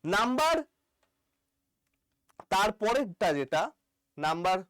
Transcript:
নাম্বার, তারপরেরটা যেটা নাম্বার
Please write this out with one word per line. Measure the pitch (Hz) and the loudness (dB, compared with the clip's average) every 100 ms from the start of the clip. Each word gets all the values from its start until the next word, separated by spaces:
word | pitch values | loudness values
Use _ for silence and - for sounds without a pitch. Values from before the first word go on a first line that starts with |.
| 156 202 | -2 0
নাম্বার, | 233 254 311 330 302 _ _ _ _ _ _ _ _ _ _ _ _ _ _ _ _ - - | 0 2 4 2 -2 _ _ _ _ _ _ _ _ _ _ _ _ _ _ _ _ -20 -2
তারপরেরটা | 190 214 214 214 247 240 170 185 147 | 0 0 -2 0 0 -2 -2 -2 0
যেটা | 135 156 226 - _ _ _ - | -2 -2 -4 -8 _ _ _ -6
নাম্বার | 151 165 175 185 180 | -4 -2 -2 -2 -4